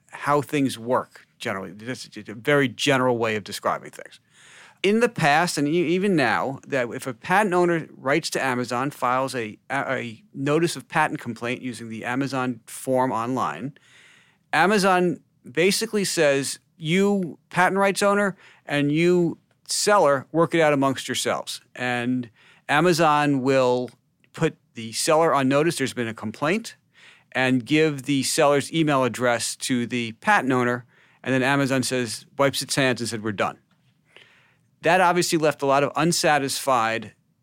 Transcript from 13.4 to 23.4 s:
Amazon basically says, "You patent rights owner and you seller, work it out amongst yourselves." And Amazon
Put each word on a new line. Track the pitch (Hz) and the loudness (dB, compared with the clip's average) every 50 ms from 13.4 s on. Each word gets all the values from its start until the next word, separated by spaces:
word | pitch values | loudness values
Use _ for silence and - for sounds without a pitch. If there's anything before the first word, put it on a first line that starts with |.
| 98 78 71 82 117 147 - _ _ _ _ - - - _ _ _ _ _ _ _ _ - | -2 -4 -4 -6 -10 -12 -12 _ _ _ _ -20 -20 -20 _ _ _ _ _ _ _ _ 0
Amazon | 151 165 190 220 202 180 196 185 180 180 175 143 - _ _ _ _ - - | 2 2 2 2 2 4 4 4 4 2 0 0 -4 _ _ _ _ -20 -6
basically | - 156 175 202 196 - 220 220 214 208 185 | -2 2 2 2 2 0 -2 -2 -2 -2 -2
says, | - - 175 156 143 139 139 131 - - - _ _ _ | 0 0 2 4 4 4 2 0 -4 -8 -10 _ _ _
"You | - 160 151 175 196 202 202 202 196 180 139 - - _ - | -8 -4 0 2 2 4 2 2 0 -2 -4 -8 -14 _ -4
patent | - 175 180 180 185 196 | 0 2 2 2 4 2
rights | 196 196 185 - 208 | 2 0 2 2 2
owner | 202 202 202 208 190 180 - - - - _ _ | 2 2 2 0 0 -2 -6 -14 -20 -20 _ _
and | - 147 143 143 143 | -4 -2 -2 0 0
you | 147 160 170 175 180 180 170 160 - - _ _ _ _ _ | 2 2 4 4 4 4 2 0 -2 -6 _ _ _ _ _
seller, | - - - - 202 208 196 160 143 143 131 - - | -6 -6 0 2 4 4 6 6 4 4 2 -2 -2
work | 151 160 170 - 170 | 0 0 2 2 2
it | 165 | 4
out | 156 151 147 | 4 4 4
amongst | 139 135 135 127 - - | 4 2 0 0 -2 -6
yourselves." | - 123 - - 117 90 65 - - - - - _ - | -6 -6 -4 -2 -2 -2 -4 -6 -10 -14 -14 -16 _ -12
And | 127 123 123 123 120 120 123 127 127 120 113 _ _ _ - _ _ _ - | -8 -6 -4 -4 -4 -2 -2 -4 -4 -4 -8 _ _ _ -20 _ _ _ 0
Amazon | 143 151 165 185 170 151 165 151 147 147 147 147 139 131 | 2 4 4 4 4 4 4 4 4 4 2 2 0 0